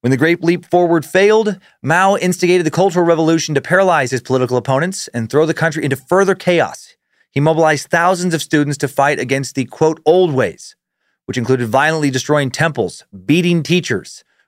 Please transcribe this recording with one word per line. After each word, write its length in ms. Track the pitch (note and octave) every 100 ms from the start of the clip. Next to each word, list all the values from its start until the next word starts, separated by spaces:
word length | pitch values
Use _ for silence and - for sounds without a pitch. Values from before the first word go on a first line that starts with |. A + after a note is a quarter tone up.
When 100 | B2
the 60 | C3
Great 260 | D#3+ E3+
Leap 240 | E3 F3+ F3
Forward 360 | F3 F3 E3+
failed, 560 | C#3 F#3 G3+ G#3+ G#3+ G3 _ _
Mao 340 | B2+ E3 G3 G3+
instigated 500 | F#3 F3 F3 F3+ D#3
the 60 |
Cultural 320 | E3 F#3+ F3
Revolution 520 | E3+ E3 D#3+ E3 - C#3
to 60 |
paralyze 500 | C3 F3+ F#3+ D#3+ B2+
his 100 | B2+
political 340 | - B2+ B2 B2
opponents 520 | A#2+ C3+ F3 F#3+ -
and 180 | A#2+ A2+
throw 200 | C#3+ D#3
the 80 | D#3
country 280 | D#3+ D#3
into 120 | D3 C3
further 400 | _ F#3 G3 F#3+
chaos. 600 | - F3 G#2+ - - _ _ _ _
He 80 | C#3
mobilized 500 | D3+ D#3+ D#3+ D#3 -
thousands 460 | E3+ F3 F3+ F3+ D#3+
of 80 |
students 340 | - D3+ D3 C#3+
to 100 | C3+
fight 320 | - C#3+ D3+
against 360 | B2 C3+ C3+ -
the, 100 | B2
quote, 340 | - D#3+ D#3+ -
old 280 | F3+ F3+
ways, 420 | C3 G2+ - - _ _ _ _ _ -
which 120 | B2+
included 300 | A#2 C3 A#2+
violently 440 | B2+ D3+ D#3+ C#3+
destroying 400 | C3 - D3 C3+
temples, 520 | - D#3+ C3+ F#2 - _ F#2+ F#2
beating 380 | E3 F3 E3+
teachers, 600 | D3 F3 - G#2 - - _ _